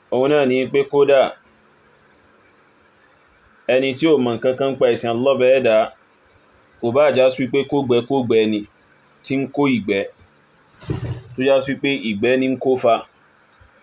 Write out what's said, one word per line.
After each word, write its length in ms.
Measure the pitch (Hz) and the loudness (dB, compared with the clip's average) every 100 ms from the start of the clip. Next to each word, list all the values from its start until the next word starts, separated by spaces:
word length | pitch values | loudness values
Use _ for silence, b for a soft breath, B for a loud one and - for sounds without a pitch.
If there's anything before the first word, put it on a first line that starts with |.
| _ | _
Òun 180 | 120 139 | -2 0
náà 140 | 151 131 | 2 2
ni 200 | 127 127 | 0 0
pé 140 | 139 | -2
kódà 360 | 143 143 139 135 117 - _ _ _ _ _ _ _ _ _ _ _ _ _ _ _ _ _ _ _ _ _ _ - | 0 2 4 4 2 -4 _ _ _ _ _ _ _ _ _ _ _ _ _ _ _ _ _ _ _ _ _ _ -2
ẹni 220 | 127 135 | 0 0
tí 100 | 127 160 | -2 2
ò 80 | 143 | 2
mọ̀ 160 | 123 | 0
nǹkan 200 | 113 131 127 | -2 -2 -2
kan 160 | 135 131 | -4 0
pa 100 | 127 | 0
ẹ̀sìn 220 | 113 117 | 0 -4
Allah 220 | 117 131 | -2 0
Ọba 120 | 127 127 | 2 2
Adẹ́dàá, 360 | 135 120 110 110 - _ _ _ _ _ _ _ _ | 2 4 2 0 -6 _ _ _ _ _ _ _ _
kò 40 | 117 | -2
bá 140 | 127 147 | 2 2
já 120 | 127 131 | 4 2
sí 140 | 127 127 | 0 -2
pé 120 | 139 | -2
kó 120 | 135 143 | -2 -2
gbẹ 160 | 127 120 | 0 0
kó 140 | 120 135 | 0 -2
gbẹ 160 | 117 113 110 | 2 2 2
ni, 140 | 107 104 _ _ _ _ _ | -2 -8 _ _ _ _ _
tí 100 | - 135 | -6 -6
ń 60 | 131 | -4
kó 140 | 143 143 | -2 0
ìgbẹ́, 360 | 120 98 98 98 - _ _ _ _ _ _ - - - - - | 0 -2 -4 -4 -12 _ _ _ _ _ _ -10 -8 -8 -12 -12
tó 100 | - | -4
já 140 | 135 135 | 0 0
sí 120 | 135 | 0
pé 160 | 131 139 139 | -4 -4 -4
ìgbẹ́ 400 | 107 101 117 131 | -6 -2 0 0
ní 80 | 131 | 0
ń 80 | 127 | -2
kó 120 | 135 127 | -2 0
fa, 200 | 123 113 - _ _ _ _ _ _ _ | 2 0 -2 _ _ _ _ _ _ _